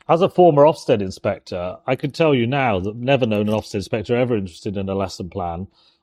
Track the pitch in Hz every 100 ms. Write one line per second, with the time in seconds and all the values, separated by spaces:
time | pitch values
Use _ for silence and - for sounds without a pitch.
0 | - 165 180 - 180 147 147 156 - 120
1 | 95 - 113 95 - 92 90 92 - 131
2 | 147 - 160 139 117 143 131 95 95 110
3 | 120 139 123 104 104 107 - 107 90 117
4 | 104 117 123 117 95 85 113 101 95 98
5 | 95 - 90 98 87 85 95 _ _ _